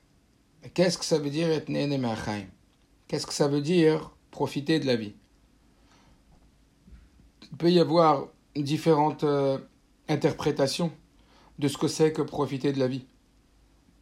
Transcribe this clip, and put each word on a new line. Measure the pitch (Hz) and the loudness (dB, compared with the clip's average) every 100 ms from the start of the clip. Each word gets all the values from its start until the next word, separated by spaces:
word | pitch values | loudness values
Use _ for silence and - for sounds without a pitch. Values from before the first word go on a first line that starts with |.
| _ _ _ _ _ _ 123 | _ _ _ _ _ _ -6
Qu'est-ce | - 180 175 | 0 0 0
que | |
ça | - 156 | -2 -2
veut | 143 | -2
dire | 147 165 | -2 0
être | 151 147 | -2 -2
Nehene | 147 143 139 | -4 -2 -2
Me'achaim ? | 120 110 113 104 92 - _ _ _ _ - | -2 -4 -4 -6 -8 -18 _ _ _ _ -8
Qu'est-ce | 147 - | -6 -4
que | |
ça | - 143 | 0 0
veut | 147 | 0
dire | 147 180 156 156 - - _ | 2 4 4 4 -4 -20 _
profiter | - 139 147 139 160 | -6 -6 -4 -2 0
de | 139 | 0
la | 117 | -2
vie ? | 104 - _ _ _ _ _ _ _ _ _ _ _ - _ _ _ _ - - - _ _ _ - | -4 -14 _ _ _ _ _ _ _ _ _ _ _ -20 _ _ _ _ -20 -20 -20 _ _ _ -18
Il | 135 | -2
peut | 170 | 2
y | 175 | 4
avoir | 143 170 160 139 139 _ _ 147 | 4 4 4 4 -2 _ _ -6
différentes, | 139 151 165 151 151 147 | -2 0 2 4 2 0
euh, | 151 143 139 135 - _ _ _ - | 0 2 0 -2 -8 _ _ _ -4
interprétations | 151 151 - 151 139 135 - 170 - _ _ _ _ _ - | 0 0 0 -2 0 0 0 -4 -6 _ _ _ _ _ -4
de | 139 | -4
ce | - | -2
que | 156 | -2
c'est | 156 156 | 2 2
que | 156 | 2
profiter | 143 - 139 135 139 | -4 -4 -4 -2 -2
de | 135 | 0
la | 127 | -2
vie. | 131 - _ _ _ _ _ _ _ _ _ | -4 -10 _ _ _ _ _ _ _ _ _